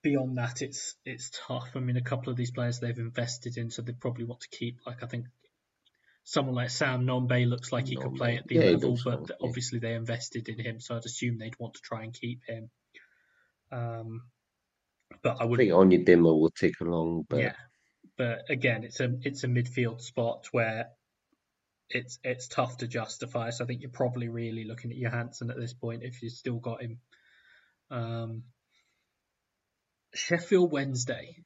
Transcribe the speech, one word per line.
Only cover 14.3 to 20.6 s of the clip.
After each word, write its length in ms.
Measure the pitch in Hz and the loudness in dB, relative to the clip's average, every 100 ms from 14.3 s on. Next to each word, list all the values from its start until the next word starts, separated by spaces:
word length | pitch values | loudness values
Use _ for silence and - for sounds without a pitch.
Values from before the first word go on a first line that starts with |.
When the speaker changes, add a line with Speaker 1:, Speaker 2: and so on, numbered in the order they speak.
| _ _ _ _ _ _ _ _ - | _ _ _ _ _ _ _ _ -4
Speaker 1:
but 160 | - 113 | -4 0
I 40 | |
Speaker 2:
I 20 | 117 | 0
Speaker 1:
would 120 | 120 | 4
Speaker 2:
think 140 | 113 | 6
Onyedinma 520 | 85 95 87 90 87 82 78 | 10 10 10 10 10 10 8
will 120 | 80 | 6
tick 280 | - 87 - | 4 0 2
along, 440 | 85 85 82 85 76 | -2 0 0 -2 0
but 100 | 71 | 0
Speaker 1:
Yeah, 140 | 69 - - _ _ _ - - | 0 -2 -18 _ _ _ -20 -4
but 320 | 123 113 - | -4 -4 -4
again, 340 | 139 127 113 | 0 2 0
it's 160 | 120 - | -4 -2
a, 140 | 127 123 | 0 0
it's 200 | 143 135 | -4 -4
a 40 | 131 | 0
midfield 540 | 123 120 - 117 117 | 2 0 0 0 -2
spot 460 | - - 117 117 - | -8 -2 0 -2 -2
where 380 | 127 | 0